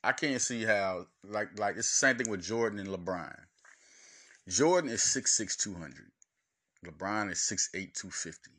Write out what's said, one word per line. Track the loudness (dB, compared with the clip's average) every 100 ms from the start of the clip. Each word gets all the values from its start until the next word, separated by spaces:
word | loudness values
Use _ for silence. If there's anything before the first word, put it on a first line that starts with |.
I | 0
can't | 0 0 0
see | -2 0
how, | 4 4 4 -2 -6 _
like, | -6 -4 -4 -2
like, | -2 0
it's | 0
the | 4 4
same | 4
thing | 0
with | -2
Jordan | -2 0 0 0
and | -6
LeBron. | -4 -4 -4 -6 -14 -20 _ -20 -20 -20 -20 -20 -20 -20 -20 -4
Jordan | 4 6 6 2
is | 0
six | 2 2 2 2
six, | 0 -2
two | -4
hundred. | -4 -10 -14 -20 _ _ _ _ _ _ _
LeBron | -18 -6 -2 0 0
is | 0
six | 0 0 -2
eight, | -4 -8
two | -10 -8
fifty. | -8 -8 -12 -20